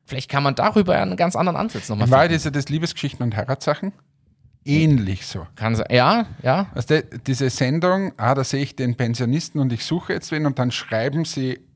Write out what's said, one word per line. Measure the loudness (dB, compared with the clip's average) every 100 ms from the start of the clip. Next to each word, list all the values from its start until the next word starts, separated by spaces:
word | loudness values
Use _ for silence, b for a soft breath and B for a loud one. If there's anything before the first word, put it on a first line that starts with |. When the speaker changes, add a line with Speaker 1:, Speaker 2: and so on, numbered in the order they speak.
| -10
Speaker 1:
Vielleicht | -10 -4
kann | 0
man | 0
darüber | 2 2 2 2 2
einen | 0 0
ganz | 0 0
anderen | 0 -2
Ansatz | -4 -6 -4
nochmal | 0 4
Speaker 2:
In |
Wahrheit | 6 6
Speaker 1:
finden. | 2
Speaker 2:
ist | 0
ja |
das | -2 -2
Liebesgeschichten | -4 -4 -4 -6 -2
und | -2 -2
Heiratssachen | -4 -2 -2 -2 -6 -10 _ _ _ _ _ _
ähnlich | 0 4 6 4 2 -4 -8
so. | -10 -12 -4
Speaker 1:
Kann | -2 0
sein, | 2
ja, | 4 4 4 0 -2
ja. | 0 0 0
Speaker 2:
Weißt | -4 0
du, | 0 0 -6 -4
diese | 0 0
Sendung, | 0 0 2 2 2 -2 -2
ah, | 0
da | 2
sehe | 0 -2
ich | -4 -2
den | -2
Pensionisten | 0 -2 0 0 -2 -2 0
und | 0
ich | -2
suche | -2 -4 -4
jetzt | -6 -4
wen | -2 0
und | 0
dann | -2
schreiben | -2 -4 -2 0 -2 -4
sie | -4 -4 -6 _